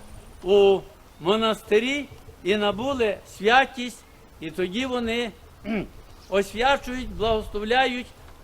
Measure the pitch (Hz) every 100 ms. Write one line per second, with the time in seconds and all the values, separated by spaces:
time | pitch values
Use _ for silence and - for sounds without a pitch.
0 | - - - - 180 202 196 190 - -
1 | - - 156 214 220 214 - 208 247 285
2 | 277 - - - 180 208 208 202 254 277
3 | 220 185 - - 196 247 262 - 247 -
4 | - - - - 160 156 180 196 262 247
5 | 226 233 240 - - - 208 214 131 -
6 | - - - 190 196 208 254 277 254 254
7 | 226 180 214 220 196 208 214 247 262 247
8 | 240 - - -